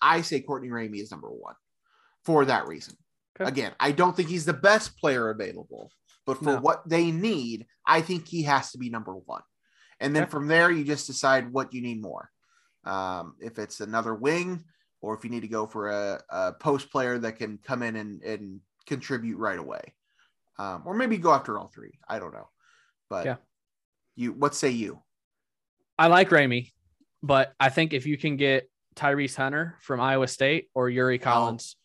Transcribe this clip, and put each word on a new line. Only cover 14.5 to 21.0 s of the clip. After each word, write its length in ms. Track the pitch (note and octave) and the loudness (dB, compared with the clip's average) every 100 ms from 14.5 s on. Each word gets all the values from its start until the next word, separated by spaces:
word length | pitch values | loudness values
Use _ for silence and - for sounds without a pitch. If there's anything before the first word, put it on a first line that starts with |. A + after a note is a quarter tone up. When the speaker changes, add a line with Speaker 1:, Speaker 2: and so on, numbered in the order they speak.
| F3 - _ _ _ | -6 -12 _ _ _
Speaker 1:
or 120 | G2+ A2 | -10 -8
if 80 | |
you 60 | A#2 | -8
need 120 | A#2+ | -10
to 60 | G#2+ | -6
go 200 | A2 G#2+ | -4 -6
for 220 | A2 G#2 | -6 -6
a, 300 | G#2 G2+ F#2 - | -4 -4 -6 -8
a 240 | F#2 F#2 | -4 -4
post 380 | - D3+ C#3 - | -2 0 -2 -2
player 280 | C#3 B2 B2 | -2 -2 -2
that 180 | A2+ A2 | -4 -6
can 200 | A2 G#2 | -10 -10
come 240 | - B2 | -6 -4
in 120 | A#2+ A2 | -4 -6
and, 260 | G#2 G2+ | -8 -10
and 360 | G#2+ G#2+ G2+ F#2+ - _ - | -10 -10 -10 -16 -20 _ -10
contribute 500 | C3+ - B2+ A2+ F#2+ | -8 -6 -6 -4 -4
right 220 | G#2+ F2+ | -4 -4
away. 340 | C#2 G1+ - _ _ _ _ _ _ - | -6 -12 -14 _ _ _ _ _ _ -12
Um, 260 | G2 F2+ E3 | -10 -8 -8
or 80 | |
maybe 240 | G#3 | -4